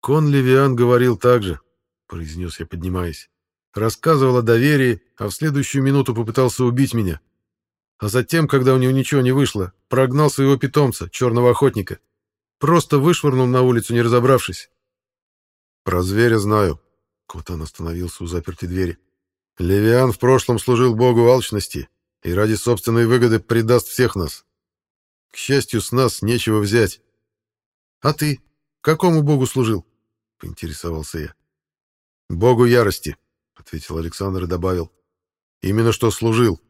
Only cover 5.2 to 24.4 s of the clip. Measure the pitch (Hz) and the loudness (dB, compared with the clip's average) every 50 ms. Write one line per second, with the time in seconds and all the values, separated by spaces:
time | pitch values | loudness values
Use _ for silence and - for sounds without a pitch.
5.2 | 107 104 92 - 151 156 143 143 135 - - 139 135 135 139 143 131 - 120 110 | -8 -8 -6 -4 -4 -2 -2 -2 -4 -2 -2 0 0 2 2 2 0 0 -2 -4
6.2 | 117 107 110 - 131 123 - - 131 123 120 123 139 135 - 117 107 90 80 - | -4 -4 0 0 0 0 0 0 -2 0 2 0 -2 0 0 -4 -4 -4 -6 -8
7.2 | _ _ _ _ _ _ _ _ _ _ _ _ _ _ _ _ - 107 98 127 | _ _ _ _ _ _ _ _ _ _ _ _ _ _ _ _ -8 -2 -2 -2
8.2 | 123 - - 165 160 139 - 135 127 131 131 131 127 127 131 135 131 - - 139 | -2 0 0 0 0 2 0 2 4 4 2 4 2 2 0 0 0 0 0 0
9.2 | 127 123 127 139 139 123 - 107 92 92 _ _ _ _ - 123 135 127 127 143 | 2 2 2 2 0 0 -2 -4 -6 -6 _ _ _ _ 0 0 2 2 2 2
10.2 | 151 147 - - 139 135 139 135 - 131 - 151 147 127 - - - 90 - - | 2 2 2 2 2 2 2 2 0 -2 0 0 0 0 -2 -4 -10 -12 -6 -2
11.2 | 131 123 113 120 123 123 120 - 139 135 123 110 95 - 104 - _ _ _ _ | -2 0 2 4 4 4 4 4 2 0 0 -2 -8 -8 -10 -16 _ _ _ _
12.2 | _ _ _ _ _ _ _ _ - 143 170 170 143 - 151 143 135 165 175 - | _ _ _ _ _ _ _ _ -2 2 2 2 2 2 0 2 2 2 0 2
13.2 | - 147 127 131 127 123 123 127 127 127 123 117 110 - 117 120 120 117 117 123 | 0 0 2 2 0 2 2 2 2 2 2 0 0 0 0 0 2 2 2 2
14.2 | 120 127 135 120 - - 90 - - _ _ _ _ _ _ _ _ _ _ _ | 4 4 2 2 2 -4 -12 -14 -16 _ _ _ _ _ _ _ _ _ _ _
15.2 | _ _ _ _ _ _ _ _ _ _ _ _ _ - 90 90 90 92 98 107 | _ _ _ _ _ _ _ _ _ _ _ _ _ -4 -2 -2 -2 -2 0 0
16.2 | 117 120 113 110 98 104 107 107 101 87 73 - _ _ _ _ _ _ _ _ | 2 2 2 0 0 0 0 2 0 0 -2 -6 _ _ _ _ _ _ _ _
17.2 | _ _ - 87 80 - 90 80 80 78 _ - 82 82 85 87 90 87 - - | _ _ -18 -16 -12 -10 -10 -10 -10 -12 _ -12 -10 -10 -8 -8 -10 -10 -10 -12
18.2 | 85 85 85 87 80 - 87 - - 87 90 92 92 87 85 _ _ _ _ _ | -12 -8 -8 -8 -8 -8 -14 -12 -10 -8 -4 -4 -4 -4 -6 _ _ _ _ _
19.2 | _ _ _ _ _ _ _ _ 90 87 95 101 104 113 117 123 131 127 107 - | _ _ _ _ _ _ _ _ -2 0 2 2 4 4 4 4 4 2 0 0
20.2 | - 123 131 127 - - 120 107 - - 123 117 127 127 113 107 123 127 120 117 | 2 2 2 2 2 0 -4 -2 0 0 0 2 2 0 2 2 2 2 4 4
21.2 | 117 117 127 127 110 - 110 104 - - - 73 - _ _ _ _ _ _ _ | 6 6 4 4 2 -4 -6 -6 -6 -6 -10 -12 -12 _ _ _ _ _ _ _
22.2 | _ - 87 95 104 110 110 101 - 120 120 117 - - 113 117 117 113 123 127 | _ -6 -2 0 0 0 0 -2 0 -2 -2 -2 -2 -2 0 2 2 2 2 2
23.2 | 117 120 110 110 - _ 117 117 113 110 123 120 - - - - 127 113 - 101 | 4 2 2 0 0 _ -2 0 2 2 2 0 0 -2 -2 -2 -2 -2 0 -4
24.2 | 87 78 - - | -6 -6 -8 -14